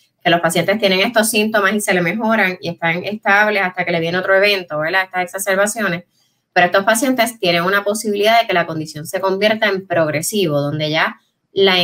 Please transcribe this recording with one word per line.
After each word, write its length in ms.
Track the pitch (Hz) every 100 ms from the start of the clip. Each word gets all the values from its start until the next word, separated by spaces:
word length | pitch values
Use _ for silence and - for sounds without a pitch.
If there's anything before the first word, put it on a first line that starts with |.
| _ _
que 80 | 180
los 100 | 170
pacientes 380 | 165 175 165 208
tienen 220 | 208 185
estos 300 | 208 226 220
síntomas 420 | 220 214 214 190
y 80 | 208
se 140 | 208
le 80 | 185
mejoran 560 | 170 214 220 220 190 180
y 80 | 170
están 360 | 175 165 165
estables 580 | 185 214 214 202 214 208
hasta 220 | 185 180
que 60 | 175
le 100 | 170
viene 180 | 165 180
otro 160 | 185
evento, 440 | 190 202 202 175 151
¿verdad? 260 | 156 190
Estas 180 | 185 185
exacerbaciones. 800 | 180 190 196 190 208 226 202 175 - _ _ _ _
Pero 140 | - 180
estos 180 | 196
pacientes 540 | 196 226 262 254 220 -
tienen 240 | 180 170
una 220 | 180 202
posibilidad 560 | 202 220 220 202 208 233
de 60 | 175
que 60 |
la 140 | 180 165
condición 400 | 165 156 151 156
se 140 | 190
convierta 480 | 190 190 214 220 220
en 180 | 190 190
progresivo, 720 | 175 156 151 165 214 175 147
donde 300 | 143 151 156
ya 300 | 156 196 220 _ _ _
la, 240 | - 196 185